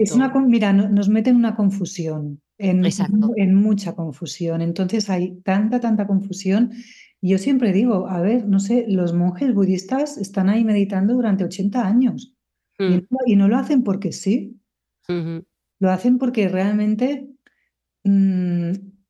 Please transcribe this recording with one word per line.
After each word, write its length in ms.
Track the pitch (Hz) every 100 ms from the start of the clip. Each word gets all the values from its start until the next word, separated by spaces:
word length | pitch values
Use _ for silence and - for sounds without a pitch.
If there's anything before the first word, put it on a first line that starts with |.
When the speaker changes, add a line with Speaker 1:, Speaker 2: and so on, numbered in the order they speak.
Speaker 1:
Es 100 | 208
una 160 | 240 262
Speaker 2:
tanto. 60 |
Speaker 1:
con-, 160 | 269 262
mira, 240 | 233 202
no-, 160 | 196 196
nos 200 | 202 196
mete 220 | 220 240
en 60 | 247
una 180 | 226
confusión, 880 | 202 202 196 175 - 160 156 147 143 _ -
en, 260 | 190 180
Speaker 2:
Exacto. 460 | 180 202 196 208 220 208
Speaker 1:
en 180 | 190
mucha 400 | 196 214 202 175
confusión. 640 | 175 160 131 165 - 170 165
Entonces 460 | 170 170 185 220 202
hay 280 | 180 185 180
tanta, 340 | - 196 214 247
tanta 300 | 233 208 202
confusión. 640 | 196 - - 185 208 240 - - - - _
Y 80 | 185
yo 80 | 190
siempre 340 | 277 262 220
digo, 360 | 185 247 190 185
a 120 | 180
ver, 280 | 185 247 202
no 100 | 196
sé, 280 | 202 240 226
los 240 | 185 175
monjes 420 | 170 175 175 277
budistas 640 | 202 185 185 - 269 294 285
están 300 | 190 196 190
ahí 160 | 220
meditando 500 | 220 202 190 190 202
durante 300 | 247 226 196
ochenta 420 | 170 - 196 247 196
años. 480 | 233 254 156 - _ _ _ _ -
Y 20 |
Speaker 2:
Mm. 240 | 190 180 -
Speaker 1:
no, 80 | 262 247
y 100 | 202
no 100 | 196
lo 120 | 254
hacen 260 | 269 269
porque 260 | 202 196 175
sí. 500 | - 190 254 - - _ _ _ _ -
Speaker 2:
Ujú. 360 | 175 165 165 - _ _ -
Speaker 1:
Lo 120 | 190
hacen 280 | 180 247 254
porque 300 | 254 233 190
realmente, 800 | 185 196 208 214 214 262 285 - - _ _ _ _ _ _
mm, 680 | 196 196 196 185 180 175 170 196 196 -